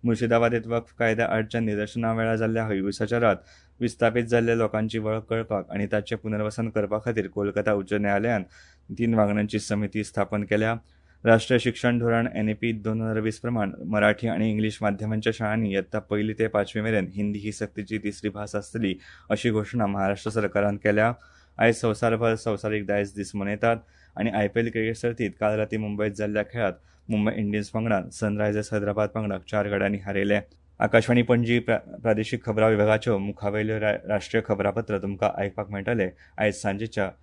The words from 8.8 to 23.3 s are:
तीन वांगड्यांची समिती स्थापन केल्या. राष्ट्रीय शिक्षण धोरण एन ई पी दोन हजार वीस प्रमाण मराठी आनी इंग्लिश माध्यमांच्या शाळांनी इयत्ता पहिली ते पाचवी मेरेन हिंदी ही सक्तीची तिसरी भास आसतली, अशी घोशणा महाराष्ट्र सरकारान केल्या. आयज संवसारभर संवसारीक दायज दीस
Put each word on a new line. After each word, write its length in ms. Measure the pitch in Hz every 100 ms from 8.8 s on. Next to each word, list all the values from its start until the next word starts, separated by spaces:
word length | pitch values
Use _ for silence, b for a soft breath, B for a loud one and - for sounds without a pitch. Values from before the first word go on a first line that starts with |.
| _ 104
तीन 160 | 117
वांगड्यांची 440 | 113 104 104 104 107
समिती 460 | - 104 104 107
स्थापन 400 | 104 - 98 104
केल्या. 320 | 101 104 110 117 - b b b
राष्ट्रीय 340 | 113 113 - 127
शिक्षण 400 | 123 113 123 120
धोरण 300 | 117 113 117
एन 140 | - 107
ई 40 |
पी 200 | 107 117
दोन 300 | 113 104 110
हजार 180 | 113 110
वीस 200 | 110 107
प्रमाण 300 | 120 120 98 - 80
मराठी 420 | 107 104 104 117
आनी 220 | 90 110
इंग्लिश 280 | 107 107 107
माध्यमांच्या 500 | 107 98 107 110 107
शाळांनी 360 | 110 110 110 110
इयत्ता 280 | 98 90 110
पहिली 340 | 113 104 107
ते 140 | 107 110
पाचवी 360 | 104 98 107
मेरेन 260 | 110 107 90
हिंदी 260 | 95 104 104
ही 140 | 104
सक्तीची 460 | 104 107 - 98 107
तिसरी 320 | 104 101 104
भास 240 | 95 104
आसतली, 400 | 104 101 117 104 90 B B B
अशी 200 | 107 120
घोशणा 360 | 107 104 120 104
महाराष्ट्र 440 | 98 98 101 -
सरकारान 460 | 110 101 101 104 101
केल्या. 360 | 107 104 110 123 b b b -
आयज 180 | 113 113
संवसारभर 580 | 117 104 117 113 117
संवसारीक 520 | 110 - 104 107 107 101
दायज 280 | 101 101 104
दीस 180 | 98